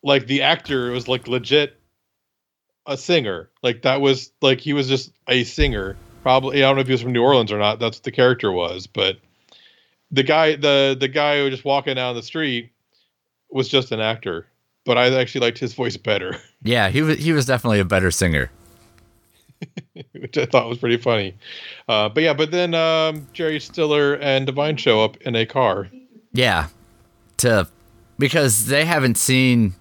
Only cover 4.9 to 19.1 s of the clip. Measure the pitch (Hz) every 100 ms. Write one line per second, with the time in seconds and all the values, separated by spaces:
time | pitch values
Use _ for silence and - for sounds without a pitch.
4.9 | 131 - _ - 127 123 - 147 110 95
5.9 | 98 - - 131 131 131 139 135 135 127
6.9 | 127 117 120 123 135 110 104 104 113 117
7.9 | 113 - - 127 127 107 90 85 92 95
8.9 | - 98 95 _ _ _ _ _ _ _
9.9 | _ _ 135 135 156 160 147 143 139 135
10.9 | 131 135 139 147 147 139 131 139 139 135
11.9 | 131 127 120 113 160 151 120 117 _ _
12.9 | _ _ _ _ _ _ 135 127 135 131
13.9 | 113 110 113 101 82 - _ _ _ -
14.9 | 123 123 131 123 139 120 117 127 - 123
15.9 | 95 - 101 92 - - _ 107 120 98
16.9 | 110 156 156 156 156 127 127 120 107 92
17.9 | 95 92 - 90 76 64 _ - _ _
18.9 | _ _